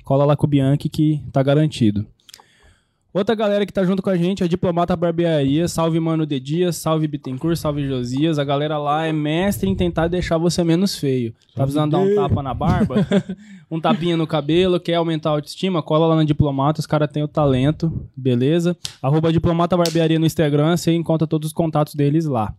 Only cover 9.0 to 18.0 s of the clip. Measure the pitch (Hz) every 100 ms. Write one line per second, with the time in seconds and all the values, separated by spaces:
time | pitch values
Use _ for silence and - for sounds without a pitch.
9 | 160 156 147 156 196 202 196 190 180 165
10 | 165 180 170 165 170 165 170 165 196 -
11 | 143 131 117 113 _ - 139 143 151 160
12 | 196 208 170 - 139 120 147 180 214 214
13 | 180 202 - 190 - - - 165 160 208
14 | 175 170 160 160 143 165 185 180 170 170
15 | 165 160 156 151 143 - 185 180 - 156
16 | 165 160 156 147 147 135 139 156 - 151
17 | 147 - 147 - 147 131 135 160 165 -